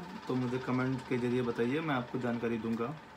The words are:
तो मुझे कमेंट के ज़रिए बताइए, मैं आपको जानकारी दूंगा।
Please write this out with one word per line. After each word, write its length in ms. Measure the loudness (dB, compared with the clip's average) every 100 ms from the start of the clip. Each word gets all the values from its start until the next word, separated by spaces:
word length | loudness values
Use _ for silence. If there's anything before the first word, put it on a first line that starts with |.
| -6 -8 -2
तो 60 |
मुझे 240 | 0 2 0
कमेंट 400 | 0 2 2 0 0
के 100 | 0
ज़रिए 240 | 2 2
बताइए, 380 | 2 2 2 2
मैं 140 | 2
आपको 240 | 0 0 -2
जानकारी 380 | 0 0 0 0
दूंगा। 360 | 0 0 -2 -4 -12